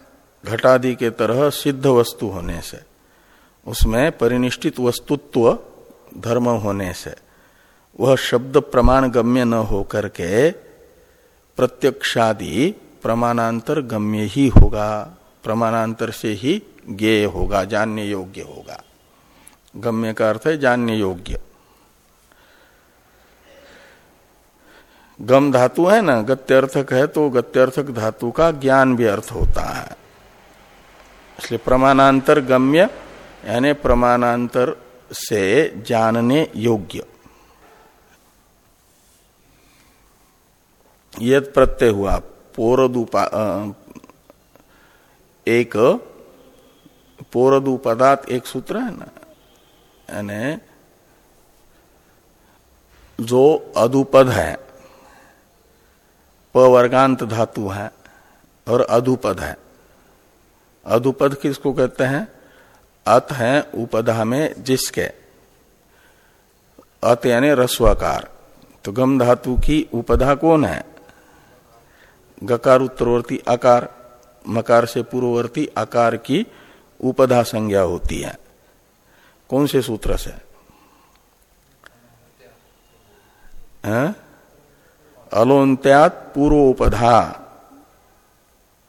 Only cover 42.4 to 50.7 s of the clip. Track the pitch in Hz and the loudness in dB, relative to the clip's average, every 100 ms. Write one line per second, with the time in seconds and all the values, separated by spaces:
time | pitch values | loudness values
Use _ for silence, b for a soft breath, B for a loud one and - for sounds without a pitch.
42.4 | _ - 113 127 131 123 113 98 98 - | _ -4 0 2 0 0 -4 -2 -2 -2
43.4 | 107 90 104 98 - - - _ _ _ | -4 -6 -8 -14 -20 -20 -20 _ _ _
44.4 | _ _ b b b b b b _ _ | _ _ b b b b b b _ _
45.4 | - 117 120 107 123 226 - - - - | -2 0 0 2 2 2 -4 -20 -20 -20
46.4 | - _ _ _ _ _ _ - - 120 | -20 _ _ _ _ _ _ -20 -6 0
47.4 | 127 135 135 127 123 117 131 139 - 123 | 2 2 0 -4 -4 2 2 2 -2 -8
48.4 | - 131 - - - - - - - _ | -8 -12 -8 -8 -8 -12 -18 -20 -20 _
49.4 | _ _ _ _ _ _ - 98 104 104 | _ _ _ _ _ _ -16 -12 -10 -8
50.4 | 123 165 _ | -8 -10 _